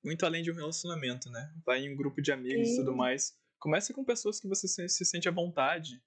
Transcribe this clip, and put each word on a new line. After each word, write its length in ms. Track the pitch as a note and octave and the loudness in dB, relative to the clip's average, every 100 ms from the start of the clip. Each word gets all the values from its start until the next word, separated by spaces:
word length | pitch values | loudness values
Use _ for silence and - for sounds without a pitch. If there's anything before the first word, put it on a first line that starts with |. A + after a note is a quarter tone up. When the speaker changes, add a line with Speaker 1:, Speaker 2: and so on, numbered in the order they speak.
| - | -4
Speaker 1:
muito 200 | D#3+ F#3 | 2 2
além 180 | E3 | 2
de 80 | E3 | -2
um 40 | E3 | -2
relacionamento, 720 | D3+ E3 F3 E3 C3 B2 B2 | -4 -4 -4 -2 -2 -4 -6
né? 220 | A#2+ D3 E3 C#3 | -8 -8 -6 0
Vai 140 | B2+ | 0
em 100 | C#3 | 0
um 40 | C#3 | -2
grupo 260 | C#3+ C#3 | -2 0
de 100 | C#3+ | 0
amigos 380 | C#3 B2+ C3+ A#2 | 2 2 2 2
e 60 | A#2+ | 2
tudo 140 | C3 | 0
Speaker 2:
Sim. 60 | B2+ | 2
Speaker 1:
mais. 400 | B2+ C3+ - _ _ _ | 2 2 -2 _ _ _
Comece 340 | D3+ D#3+ G3+ | 2 2 2
com 100 | B3+ C4 | -6 0
pessoas 340 | A#3+ G#3 G#3 | 2 2 -2
que 80 | G3 | -2
você 200 | F#3+ F#3+ | -2 0
se, 200 | - F3+ | -2 0
se 160 | - | 0
sente 240 | F3 F3 E3+ | 0 2 0
à 40 | |
vontade. 720 | F3 F3 E3 C3+ E3+ D#3+ B2+ | 0 0 2 2 2 -4 -12